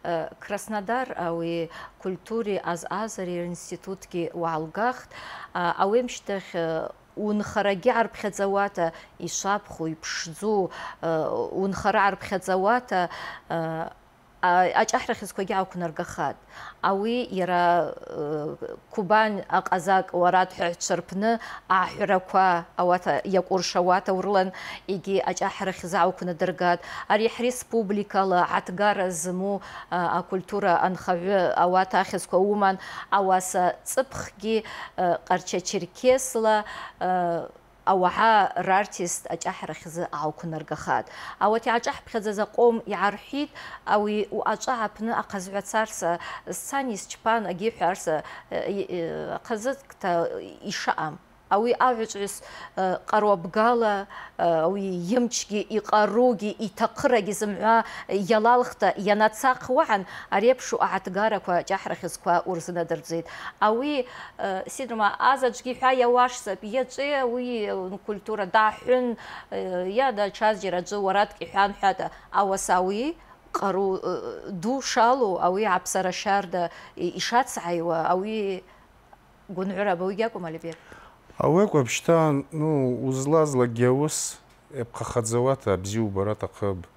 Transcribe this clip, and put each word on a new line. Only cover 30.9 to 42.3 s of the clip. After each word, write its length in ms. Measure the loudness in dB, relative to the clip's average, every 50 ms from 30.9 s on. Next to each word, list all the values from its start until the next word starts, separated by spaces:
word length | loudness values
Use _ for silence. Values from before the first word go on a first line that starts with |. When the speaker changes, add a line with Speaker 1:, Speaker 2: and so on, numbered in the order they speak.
| 0 -2 -2 -2 -2 0 0 2 2 4 4 4 4
Speaker 1:
ауат 360 | 4 4 4 6 4 2 4 2
ахьӡқәа 440 | 0 0 2 -2 -6 -4 2 2 4
уман. 380 | 4 4 2 4 4 2 2 0 -6 -14 -12 -14 -6 0
Ауаса 560 | 0 2 4 4 4 2 2 0 0 2 2 2 0 -2 -8 -4
ҵыԥхгьы, 720 | -2 -2 -2 -2 -4 -12 -12 -12 -12 -8 -4 0 0 0
э, 580 | -2 -4 -12 -14 -14 -12 _ 0 2 2 2 0 0
Ҟарча-Черкесла, 1300 | 0 0 0 0 -2 -4 -4 -4 -2 -4 -4 -4 -6 -12 0 4 4 4 4 2 -2 -2 0 2 4 4 2 2 -2 -10 -12 -14 -14 -10 -6
э, 500 | -2 0 0 2 2 0 0 -2 -4 -8 -14 -18 _ _ _ _ _ 2
ауаа 640 | 2 4 4 2 2 4 4 6 6 6 6 4 2
рартист 680 | -2 0 4 4 4 2 0 -4 -6 -6 -4 -4 -6 -6 -6
аҷаҳра 480 | -8 -4 -4 -6 -6 -6 -8 -10 -10
хьӡы 280 | -10 -12 -12 -8 -6 -6 -6
аақәнаргахат. 960 | -6 -4 -4 -4 -4 -4 -8 -8 -8 -8 -6 -8 -8 -8 -2 0 0 0 0 -4 -12 -16 -14 -14 -6 0
Ауат 240 | 2 2 2 2 2
иааҿаҳԥхьаӡаз 720 | 2 0 0 0 -2 -6 -6 -10 -6 -6 -4 -4 -2